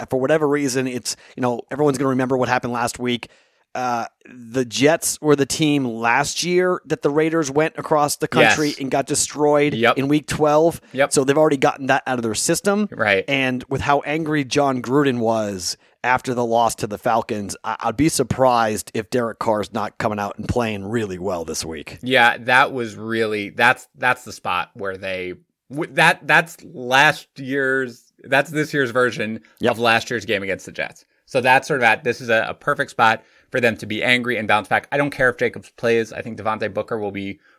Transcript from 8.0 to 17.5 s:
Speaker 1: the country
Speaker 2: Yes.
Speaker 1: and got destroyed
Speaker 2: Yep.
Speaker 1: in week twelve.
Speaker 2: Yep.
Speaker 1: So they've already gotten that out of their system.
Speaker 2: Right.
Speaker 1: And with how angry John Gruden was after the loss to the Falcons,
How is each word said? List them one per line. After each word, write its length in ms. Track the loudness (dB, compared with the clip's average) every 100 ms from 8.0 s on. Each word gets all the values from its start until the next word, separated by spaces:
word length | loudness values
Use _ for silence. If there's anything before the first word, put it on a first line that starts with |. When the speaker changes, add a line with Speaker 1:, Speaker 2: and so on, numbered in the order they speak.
| 2 0
Speaker 1:
the 100 | 0
country 440 | 4 4 4 0
Speaker 2:
Yes. 100 | -4
Speaker 1:
and 100 | -4
got 160 | -2 -2
destroyed 680 | -2 -2 0 2 4 2
Speaker 2:
Yep. 220 | 2 2 2
Speaker 1:
in 120 | 2
week 180 | 0 0
twelve. 540 | 0 4 4 4 0 -4
Speaker 2:
Yep. 200 | -2 2
Speaker 1:
So 100 | 2
they've 160 | 4 4
already 180 | 4 4
gotten 300 | 2 0 0
that 160 | 0 0
out 100 | -2
of 60 |
their 100 | -2
system. 540 | -2 0 0 0 0 -2
Speaker 2:
Right. 340 | 0 2 2 2
Speaker 1:
And 340 | 0 0 -4 -4
with 120 | -2
how 200 | 2 0
angry 420 | 0 -4 -2 -2
John 380 | 0 0 0 -2
Gruden 380 | 0 2 2 0
was 560 | 0 0 -2 -6 -8 -10 _ _
after 320 | 0 0 0
the 100 | -4
loss 300 | 0 2 2 0
to 120 | -6
the 100 | -4
Falcons, 580 | 0 0 0 -6 -8